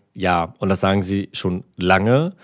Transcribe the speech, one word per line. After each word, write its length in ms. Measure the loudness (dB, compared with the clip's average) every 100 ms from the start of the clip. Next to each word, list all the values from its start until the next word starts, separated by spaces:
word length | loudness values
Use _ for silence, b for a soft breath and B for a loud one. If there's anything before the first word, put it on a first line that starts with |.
| _
ja. 400 | -6 0 0 -2 -4
Und 100 | -2
das 100 | 0
sagen 240 | 2 2
sie 260 | 0 -4 -4
schon 320 | -6 -4 -4 -8 -2
lange, 600 | 2 2 4 2 0 -6